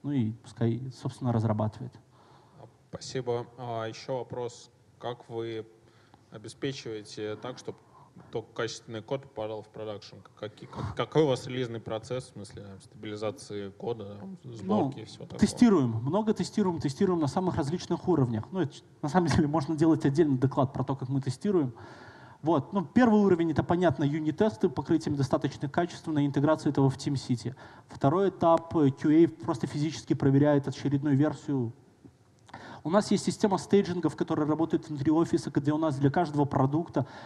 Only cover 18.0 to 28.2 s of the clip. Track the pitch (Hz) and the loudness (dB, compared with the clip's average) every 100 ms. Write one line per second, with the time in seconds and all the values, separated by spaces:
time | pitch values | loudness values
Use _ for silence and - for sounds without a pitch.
18 | - 160 120 110 - 185 143 - - - | 2 2 2 0 -4 -4 -4 -6 -20 -10
19 | 151 180 165 151 147 160 147 156 160 156 | 0 2 4 4 4 2 0 2 4 4
20 | 147 139 151 131 131 147 135 - 139 135 | 4 4 4 4 2 2 0 -2 -4 -6
21 | 131 139 135 - 208 185 131 - - - | -4 -4 -4 -4 0 0 0 -4 -16 -20
22 | - - - - 147 156 135 196 156 240 | -20 -20 -20 -6 0 0 0 -4 0 4
23 | 247 214 196 170 165 156 143 175 175 143 | 6 6 6 6 2 0 0 4 4 4
24 | 143 160 156 147 214 214 180 147 139 160 | 2 0 -2 2 0 2 -2 0 0 0
25 | 165 143 131 156 143 - 143 - 175 - | 0 -2 0 0 -2 -4 -4 -2 -2 -4
26 | 165 151 143 139 151 156 151 139 135 135 | -4 0 2 2 2 2 2 4 2 2
27 | 147 139 - 120 120 - - - - - | -4 -4 -2 -4 -4 -12 -18 -20 -20 0
28 | 175 175 | 2 4